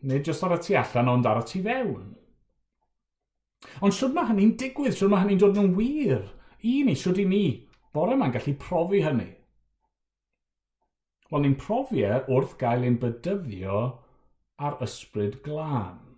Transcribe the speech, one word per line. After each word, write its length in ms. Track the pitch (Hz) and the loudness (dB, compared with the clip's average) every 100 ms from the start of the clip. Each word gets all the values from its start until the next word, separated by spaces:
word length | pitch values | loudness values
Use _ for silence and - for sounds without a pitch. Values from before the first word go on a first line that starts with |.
nid 240 | 135 135 151 | 0 -2 0
jyst 160 | 156 185 | -2 0
ar 100 | 170 | -2
y 20 | |
tu 140 | - 185 | 2 0
allan 320 | - 123 123 | 2 2 2
ond 160 | 123 117 | 4 2
ar 100 | 110 | 0
y 80 | 117 | -2
tu 140 | 185 | -4
fewn. 480 | 190 254 226 107 95 - _ _ _ _ _ _ _ _ _ _ _ _ _ _ - - | -2 -2 -2 -6 -12 -18 _ _ _ _ _ _ _ _ _ _ _ _ _ _ -20 0
Ond 160 | 196 190 | 0 2
shwd 180 | 262 | 0
mae 140 | 302 233 | 0 0
hynny'n 260 | 208 214 233 | 4 4 4
digwydd? 360 | 262 277 277 - | -6 -4 -2 2
Shwd 140 | 196 | 2
mae 120 | 202 | 4
hynny'n 160 | 202 196 | 4 6
dod 200 | 202 196 | 4 6
yn 120 | 196 180 | 2 2
wir 480 | 233 302 247 117 95 - - - | 0 0 0 0 -4 -16 -20 -6
i 160 | 226 269 | -2 2
ni? 100 | 277 135 | 2 2
Shwd 240 | 185 185 | 0 2
i 40 | 196 | 2
ni 160 | 196 185 113 - _ _ | 2 0 -2 -10 _ _
bore 220 | 147 185 269 | -2 0 2
yma'n 180 | 170 | 0
gallu 200 | 120 - 139 | -2 -4 -6
profi 400 | - 175 170 196 | -2 -2 2 2
hynny? 260 | 156 127 87 - _ _ _ _ _ _ _ _ _ _ _ _ _ _ _ _ _ _ _ | 2 0 -4 -12 _ _ _ _ _ _ _ _ _ _ _ _ _ _ _ _ _ _ _
Wel, 120 | 147 | 0
ni'n 140 | 143 139 | 2 2
profi 460 | - 226 277 165 | 0 -4 -2 -2
e 140 | 101 123 135 | 0 0 2
wrth 280 | 131 131 - | 0 0 -4
gael 240 | 123 123 123 | -2 0 2
ein 120 | 120 | 0
bedyddio 800 | 120 113 170 202 156 95 95 101 123 - _ _ _ _ _ - | 0 -4 -4 -4 -6 -8 -4 -2 -2 -8 _ _ _ _ _ -8
ar 140 | 147 - | -6 -6
Ysbryd 560 | 123 - - 107 101 - 147 | -8 -10 -10 -4 -4 -6 -8
Glân. 560 | 151 156 131 92 90 - | -6 -4 -4 -4 -12 -20